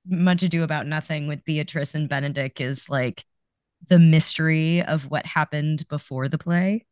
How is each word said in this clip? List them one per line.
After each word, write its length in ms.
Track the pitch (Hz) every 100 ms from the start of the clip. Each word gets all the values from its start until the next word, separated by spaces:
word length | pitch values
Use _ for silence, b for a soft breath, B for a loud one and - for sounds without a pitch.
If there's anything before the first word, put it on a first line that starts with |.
| 185
Much 340 | 180 180 180
Ado 200 | 185 165
About 240 | 160 151 143
Nothing 400 | 156 - 156 147
with 180 | 147 -
Beatrice 480 | 151 151 160 143 156
and 140 | 147
Benedict 500 | 139 143 139 135 -
is, 300 | 127 135 -
like, 340 | 135 127 - - _ _ _ _ _ -
the 120 | 175
mystery 840 | 165 156 - - 160 160 160 170
of 280 | - 156 139
what 140 | 147 -
happened 640 | 160 151 151 151 156 156
before 400 | 147 - 131 135
the 100 | -
play, 480 | 175 170 185 220 -